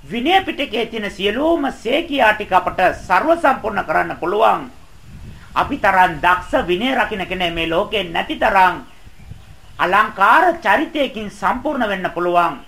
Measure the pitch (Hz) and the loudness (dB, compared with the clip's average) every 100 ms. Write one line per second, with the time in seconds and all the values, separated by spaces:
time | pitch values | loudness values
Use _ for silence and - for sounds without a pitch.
0 | 135 226 269 381 370 - 285 220 233 226 | -6 -4 2 2 2 -6 -4 -4 -4 -4
1 | 202 - 196 226 311 330 269 - 226 285 | -8 -2 -2 0 2 2 -2 -4 -2 -2
2 | 339 277 220 214 202 185 175 - 180 - | -2 2 2 2 0 0 0 0 0 0
3 | - 185 277 339 294 254 214 196 175 175 | 0 2 4 2 2 0 -2 -4 -2 -2
4 | 170 - 160 208 220 180 127 - - - | -2 -4 -2 4 4 2 -4 -16 -20 -20
5 | - - - - - 139 180 285 202 190 | -20 -16 -16 -18 -6 -4 -2 0 2 4
6 | 180 156 175 180 - 277 175 180 254 254 | 4 4 2 2 0 -2 0 -2 0 -2
7 | 214 208 170 185 175 165 165 165 202 208 | -2 -4 -6 -4 -4 -2 -2 -2 -2 -4
8 | 180 170 - 247 214 196 185 160 - - | -4 -6 -4 -2 2 4 4 2 -12 -20
9 | - - - - - - - - 170 196 | -20 -20 -18 -18 -18 -20 -20 -4 2 2
10 | 262 - 202 277 359 - 208 220 320 302 | 2 2 4 6 4 0 0 2 0 -2
11 | 262 220 208 - 190 247 302 277 220 190 | -4 -4 -10 -4 -2 -2 -4 -2 -2 -2
12 | 180 175 175 175 170 139 | -4 -2 0 2 0 -4